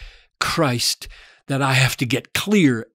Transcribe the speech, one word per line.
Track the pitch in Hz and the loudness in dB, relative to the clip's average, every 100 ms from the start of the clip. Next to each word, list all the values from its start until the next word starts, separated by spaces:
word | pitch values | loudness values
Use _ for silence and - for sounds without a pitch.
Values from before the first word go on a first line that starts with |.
| - - _ _ | -20 -20 _ _
Christ | - - 151 123 - - - - - _ _ | -4 0 0 0 -2 -6 -10 -20 -20 _ _
that | 139 | -2
I | 131 | 0
have | 131 131 - | 2 2 0
to | 127 | -2
get | 123 - | -4 -4
clear | - - 208 151 117 113 | -8 0 4 4 2 -4